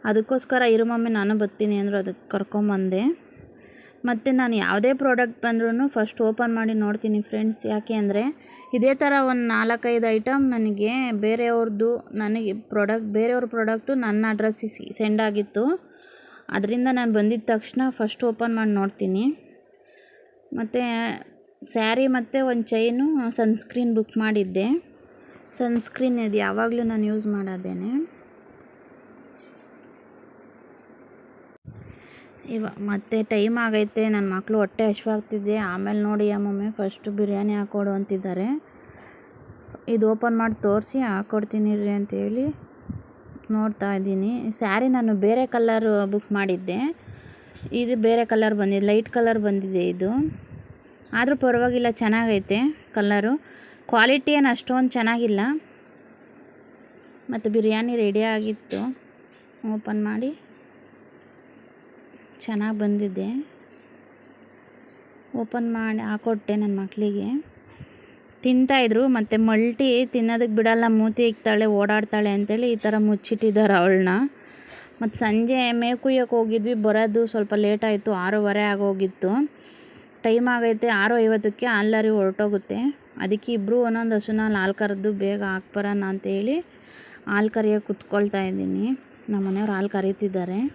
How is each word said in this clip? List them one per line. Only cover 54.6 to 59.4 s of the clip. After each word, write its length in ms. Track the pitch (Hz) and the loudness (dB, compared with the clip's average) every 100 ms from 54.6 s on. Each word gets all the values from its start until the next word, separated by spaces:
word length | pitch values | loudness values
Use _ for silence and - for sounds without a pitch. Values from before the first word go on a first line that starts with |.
| - 254 254 | -2 0 0
ಚೆನ್ನಾಗಿಲ್ಲ. 520 | 247 226 233 233 196 233 311 - - - - - - - - - - - - - - - - - | 0 0 0 0 0 0 -4 -8 -20 -20 -20 -20 -20 -20 -20 -20 -20 -20 -20 -20 -20 -20 -18 -8
ಮತ್ತು 180 | 233 220 | -4 0
ಬಿರಿಯಾನಿ 440 | 220 214 214 240 240 | 2 2 0 0 0
ರೆಡಿ 260 | 208 202 | 0 2
ಆಗಿತ್ತು, 560 | 220 220 214 214 - 190 233 262 - - - - | 0 0 -4 -8 -8 -6 -6 -8 -18 -20 -20 -20